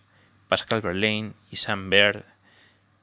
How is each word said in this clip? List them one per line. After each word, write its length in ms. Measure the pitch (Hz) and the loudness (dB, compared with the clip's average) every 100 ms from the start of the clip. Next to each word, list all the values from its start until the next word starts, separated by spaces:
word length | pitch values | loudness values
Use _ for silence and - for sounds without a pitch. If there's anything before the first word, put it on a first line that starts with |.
| _ _ _ _ - | _ _ _ _ -2
Pascal 340 | 95 - 113 | -2 0 -4
Verlaine 520 | 104 92 107 107 107 - _ | -2 -2 -2 -2 -8 -14 _
y 60 | - | -6
Sam 340 | - 98 95 | -4 -4 2
Bird. 340 | 95 101 104 - _ _ _ _ _ _ _ | 4 4 2 -8 _ _ _ _ _ _ _